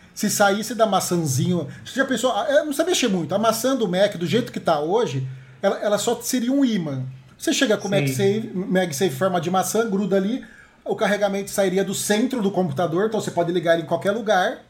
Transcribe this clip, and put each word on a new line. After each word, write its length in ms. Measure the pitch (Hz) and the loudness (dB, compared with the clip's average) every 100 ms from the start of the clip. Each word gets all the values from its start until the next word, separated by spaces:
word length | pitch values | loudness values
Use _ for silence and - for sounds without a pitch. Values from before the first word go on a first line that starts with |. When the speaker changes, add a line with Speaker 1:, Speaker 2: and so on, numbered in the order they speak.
| - | -20
Speaker 1:
Se 160 | - 208 | -4 -2
saísse 460 | - 202 196 214 226 | 4 4 2 -2 0
da 100 | 220 | 2
maçãzinho, 840 | 185 - 175 156 127 - 175 139 - - | 2 0 0 0 0 0 0 -2 -10 -10
você 100 | - | -4
já 100 | 269 | -2
pensou, 260 | 262 254 | 0 0
ah, 160 | 202 247 | 0 2
eu 160 | 285 311 | 2 2
não 80 | |
sei 100 | 277 | 0
mexer 240 | 349 339 240 | 0 2 2
muito, 260 | 185 143 | 0 0
a 60 | 190 | 0
maçã 380 | 226 226 262 269 | 2 2 0 0
do 100 | 208 | 0
Mac, 280 | 180 202 170 | 2 0 0
do 80 | 170 | 0
jeito 260 | 202 233 | 0 0
que 80 | - | -4
tá 200 | - 156 | 0 0
hoje, 440 | 151 214 202 135 - - - - | 2 0 0 -2 -6 -10 -18 -4
ela, 180 | 196 226 | -2 0
ela 160 | 214 - | 0 0
só 220 | - 233 | 0 -2
seria 300 | - 254 233 | -2 -2 0
um 140 | 277 262 | 2 2
ímã. 400 | 208 156 135 127 - - - | 2 -2 -6 -8 -12 -20 -8
Você 160 | - | -2
chega 240 | 311 254 202 | 0 2 0
com 100 | 196 | 0
o 40 | |
Speaker 2:
Sim. 40 | 156 | 0
Speaker 1:
MagSafe, 560 | 139 131 196 214 220 | 0 2 2 2 -2
MagSafe 580 | 180 175 180 185 139 190 | -6 0 0 0 0 -2
em 40 | 135 | 0
forma 240 | 190 180 | 0 0
de 100 | 160 | 0
maçã, 400 | 185 180 214 226 | 0 0 0 0
gruda 280 | 196 202 196 | 0 2 2
ali, 260 | 190 269 - - - _ | 0 -4 -8 -20 -20 _
o 120 | - - | -8 -2
carregamento 520 | 208 202 202 196 196 | 0 0 0 -2 -4
sairia 340 | - 196 185 | 0 0 2
do 100 | 185 | -2
centro 480 | 202 - 208 254 247 | -4 0 0 2 0
do 100 | 196 | 0
computador, 540 | 196 180 135 175 165 220 | 0 0 0 -2 0 0
então 140 | 220 | -2
você 100 | 185 | -2
pode 220 | 175 170 | -2 0
ligar 220 | 180 165 165 | 0 2 2
ele 80 | |
em 40 | 156 | 2
qualquer 240 | 170 190 | -2 0
lugar 540 | 214 214 190 196 302 - | -2 2 2 2 -2 -12